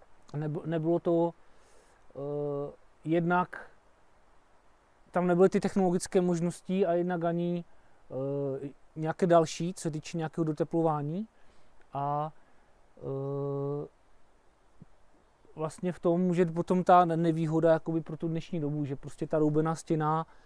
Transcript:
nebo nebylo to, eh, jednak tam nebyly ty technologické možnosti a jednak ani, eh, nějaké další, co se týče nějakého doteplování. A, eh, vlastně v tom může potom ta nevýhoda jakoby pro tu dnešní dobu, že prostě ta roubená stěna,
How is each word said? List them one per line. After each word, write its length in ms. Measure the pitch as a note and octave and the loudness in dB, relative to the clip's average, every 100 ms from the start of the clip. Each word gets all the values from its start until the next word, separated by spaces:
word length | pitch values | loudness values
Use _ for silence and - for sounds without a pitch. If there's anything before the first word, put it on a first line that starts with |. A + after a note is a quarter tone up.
| - - - C#3+ | -20 -20 -12 -8
nebo 260 | D3+ D3 - | -6 -6 -4
nebylo 340 | E3 D#3 E3+ | -2 0 0
to, 340 | F3+ E3+ E3+ E3 - - - - - - - - | 2 2 2 -2 -16 -20 -20 -20 -20 -20 -20 -12
eh, 540 | C#3+ D3 D3 C#3+ C#3+ - - _ D3+ | -8 -6 -4 -4 -6 -10 -20 _ -2
jednak 640 | E3 E3+ F3 F3 - - - - _ - - _ - _ - _ _ _ _ - | 0 2 2 0 -6 -16 -20 -20 _ -20 -20 _ -20 _ -20 _ _ _ _ -6
tam 160 | F3+ F3+ | -2 2
nebyly 220 | F3 F#3+ | 6 6
ty 100 | G3+ | 4
technologické 640 | F#3+ - F#3 F3+ - F#3+ | 0 2 2 0 0 2
možnosti 640 | F3+ E3+ E3+ E3 - F#3 F#3+ | 2 2 -2 -4 -4 0 2
a 80 | |
jednak 300 | F3 F3 F3+ | 2 0 0
ani, 400 | E3+ E3+ F3 F3 E3+ - - - - | -2 0 -2 -4 -6 -16 -20 -20 -12
eh, 580 | C3 C3+ C#3+ C#3 C3+ C#3+ - - - | -6 -4 -2 -4 -4 -8 -12 -16 -6
nějaké 320 | D#3 D#3+ E3+ | -6 0 4
další, 460 | E3+ D#3+ - E3+ | 6 4 0 -6
co 80 | F#3 | -4
se 100 | E3 | -6
týče 260 | D3+ - E3+ | -6 -8 -6
nějakého 280 | D#3+ - D#3+ | -4 -2 -2
doteplování. 840 | D3+ D#3+ E3+ E3 D3+ D3 E3 A3 _ - - - - - | -2 -2 0 0 0 -4 -6 -8 _ -20 -20 -20 -20 -12
A, 400 | C#3 C#3+ D3 D3+ - - - _ _ - - | -6 -4 -2 -4 -8 -20 -20 _ _ -20 -14
eh, 920 | - C3+ C#3 C#3 C#3+ C#3 C#3 C#3+ D3+ - _ - - _ _ _ _ - - - - - _ _ - - | -10 -8 -6 -6 -4 -4 -4 -6 -8 -14 _ -20 -20 _ _ _ _ -20 -20 -20 -20 -20 _ _ -20 -10
vlastně 360 | D#3 - F3+ | -8 -6 -6
v 80 | E3+ | -2
tom 220 | F3+ E3+ | 2 2
může 240 | F3+ E3+ F3+ | 2 2 2
potom 380 | E3 E3+ F3+ | 0 0 2
ta 220 | F3 F3+ F3+ | 6 6 6
nevýhoda 680 | E3 E3+ D#3+ D#3+ D#3+ E3 | 2 2 0 0 2 4
jakoby 300 | D#3+ - E3 | 4 2 -4
pro 160 | D#3 D#3 | -4 -6
tu 100 | E3+ | -6
dnešní 320 | D#3+ - F3 | -6 -6 -4
dobu, 260 | D3 D3+ C#3+ | -2 -2 -4
že 100 | C#3 | -6
prostě 320 | D3 - D#3 | -10 -10 -2
ta 120 | D#3+ | 2
roubená 360 | D3+ D3+ D#3 D#3+ | 2 2 0 -2
stěna, 520 | - D#3+ D3+ D#3+ E3 - | -2 0 2 0 -2 -10